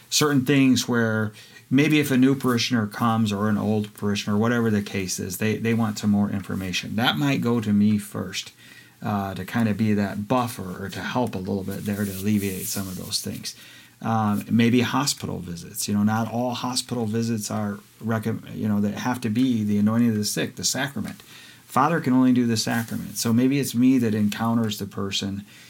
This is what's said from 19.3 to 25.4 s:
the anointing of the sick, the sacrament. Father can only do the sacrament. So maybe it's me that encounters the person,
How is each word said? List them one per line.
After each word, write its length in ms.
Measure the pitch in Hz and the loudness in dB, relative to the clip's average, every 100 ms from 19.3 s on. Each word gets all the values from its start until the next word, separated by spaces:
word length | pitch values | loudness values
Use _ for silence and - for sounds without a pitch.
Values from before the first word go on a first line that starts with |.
| 113 131 113 | 2 2 2
the 160 | 104 104 | 2 2
anointing 300 | 104 117 120 | 4 4 2
of 60 | 107 | 2
the 80 | |
sick, 320 | 104 160 - - | -2 -2 -4 -4
the 80 | |
sacrament. 580 | 92 131 139 107 90 - - - - - - | -4 -2 -4 -6 -8 -10 -18 -20 -20 -20 -2
Father 340 | 123 151 165 | 2 2 2
can 140 | 135 | 2
only 180 | 127 127 | 4 6
do 140 | 123 117 | 4 4
the 120 | 110 | 0
sacrament. 600 | 123 117 117 104 87 101 | 0 -2 -4 -8 -8 -4
So 160 | 120 | 2
maybe 260 | 113 131 143 | 4 4 2
it's 160 | 127 117 | 0 4
me 220 | 127 135 | 4 6
that 160 | 113 107 | 4 2
encounters 640 | 104 - 117 117 110 - | 0 0 0 2 0 -4
the 80 | 98 | -8
person, 600 | - 98 - 101 101 | -6 -4 -4 -4 -6